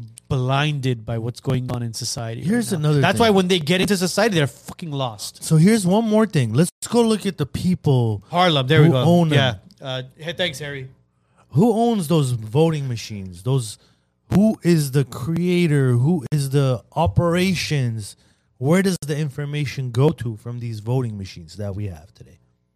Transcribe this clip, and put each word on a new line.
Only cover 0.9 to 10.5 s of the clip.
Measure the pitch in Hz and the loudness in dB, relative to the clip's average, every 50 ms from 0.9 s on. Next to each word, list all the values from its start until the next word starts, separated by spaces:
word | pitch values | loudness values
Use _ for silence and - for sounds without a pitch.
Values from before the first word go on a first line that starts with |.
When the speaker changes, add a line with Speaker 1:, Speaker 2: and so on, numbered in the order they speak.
| 123 113 107 | -2 -4 -6
Speaker 1:
by | 117 117 117 | -6 -6 -6
what's | 113 123 120 - | -6 -6 -8 -8
going | - 139 131 127 127 123 | -4 -4 -4 -4 -4 -4
on | 120 120 | -6 -6
in | 120 117 | -6 -8
society | 110 - 123 - - 127 113 113 117 120 | -8 -8 -8 -8 -8 -8 -8 -8 -8 -6
right | 123 170 | -4 -2
Speaker 2:
Here's | 226 240 220 - | 0 0 -2 -2
Speaker 1:
now. | 196 156 | -2 -2
Speaker 2:
another | 151 151 151 143 | 0 2 2 4
Speaker 1:
That's | 147 180 202 214 | 2 2 4 4
Speaker 2:
thing. | 233 | 4
Speaker 1:
why | 220 | 4
when | 196 190 185 180 | 4 4 2 2
they | 190 175 | 0 0
get | 147 143 185 185 | 0 0 0 2
into | 185 175 208 170 | 2 0 0 0
society, | 185 175 - 196 214 240 190 | -2 -2 0 0 0 2 2
they're | 160 143 | 2 0
fucking | 135 - - - - - - 175 160 | 0 -4 -8 -18 -20 -16 -14 -10 -8
lost. | 143 139 131 120 107 107 - - - - - | -6 -6 -6 -6 -8 -10 -12 -14 -14 -12 -2
Speaker 2:
So | - 160 | 2 4
here's | 156 165 202 233 220 185 | 6 6 6 4 4 2
one | 175 196 220 233 214 | 2 2 2 2 2
more | 214 214 220 | 2 2 2
thing. | 214 - 147 120 107 107 | 2 2 0 0 2 2
Let's | 139 175 - - _ - - | 2 2 0 -2 _ -8 0
go | 220 240 | 2 2
look | 233 220 220 - - | 2 2 2 0 -2
at | 196 - | -4 -4
the | - 147 | -4 -4
people | - - 135 127 185 180 - - 151 131 123 117 110 104 95 - - | -6 -4 -2 -2 0 -2 0 2 2 2 2 2 0 -2 -4 -6 -4
Speaker 1:
Harlem, | 160 180 185 180 156 139 127 | 0 2 4 4 2 2 2
there | 127 160 156 | 4 4 6
we | 151 | 6
Speaker 2:
who | 165 | 6
Speaker 1:
go. | 131 127 | 6 4
Speaker 2:
own | 123 165 175 175 170 156 | 4 4 4 4 4 4
them. | 151 143 135 127 107 92 - - - _ | 2 2 2 2 -2 -4 -10 -20 -20 _
Speaker 1:
Yeah. | 147 | -10
Uh, | 135 131 127 127 131 - | -8 -8 -8 -10 -12 -16
hey, | - 151 170 | -14 -12 -10
thanks, | 165 180 180 170 | -6 -6 -6 -6